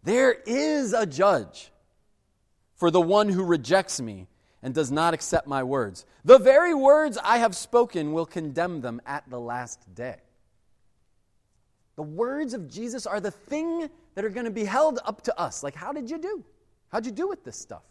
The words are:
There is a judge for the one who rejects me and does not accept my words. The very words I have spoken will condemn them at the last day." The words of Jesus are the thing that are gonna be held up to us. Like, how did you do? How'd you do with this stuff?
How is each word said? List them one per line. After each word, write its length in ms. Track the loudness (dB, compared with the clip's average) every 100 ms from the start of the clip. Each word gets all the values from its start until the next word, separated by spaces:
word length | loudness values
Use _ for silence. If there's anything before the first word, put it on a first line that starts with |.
There 280 | 0 2 4
is 600 | 2 -2 -2 0 0 0
a 120 | 0 -2
judge 680 | 2 2 2 -2 -16 -20 _ _ _ _ _ _ _ _ _ _ _
for 140 | 2
the 120 | 4
one 260 | 4 4 4
who 160 | 0
rejects 560 | 2 0 2 0 0 -6
me 300 | -8 -12 -18 _ _ _
and 120 | -6
does 160 | -2 -2
not 240 | 2 2
accept 340 | 0 -2 -2 -2
my 160 | -4
words. 420 | -2 -2 -4 -8 -20 _
The 160 | 8 8
very 340 | 10 6 6
words 440 | 4 6 6 6 -2
I 180 | 0 2
have 180 | 2 -2
spoken 560 | 0 2 2 0 -4
will 120 | -4 -4
condemn 540 | -6 -6 -4 -4 -4
them 220 | -8 -10 -10
at 240 | -10 -10
the 100 | -12
last 540 | -8 -10 -10 -16 _
day." 280 | -12 -12 -12 _ _ _ _ _ _ _ _ _ _ _ _ _ _ _ _ _ -14
The 60 |
words 500 | -12 -4 -4 -2 -6
of 160 | -8 -12
Jesus 360 | -10 -10 -8 -6
are 140 | -6
the 100 | -6
thing 580 | -10 -8 -6 -4 -6 -8 -14 _ -8
that 80 |
are 60 | -8
gonna 200 | -6 -8
be 140 | -6
held 340 | -2 2 2 0
up 180 | -8 -8
to 160 | -6 -4
us. 220 | -4 -6
Like, 140 | -10 -10
how 160 | -10
did 180 | -10 -8
you 80 | -8
do? 260 | -8 -10 -12 _ _ _ _
How'd 180 | -6 -6
you 60 |
do 160 | -6 -6
with 160 | -6
this 140 | -12 -18
stuff? 260 | -16 -18 _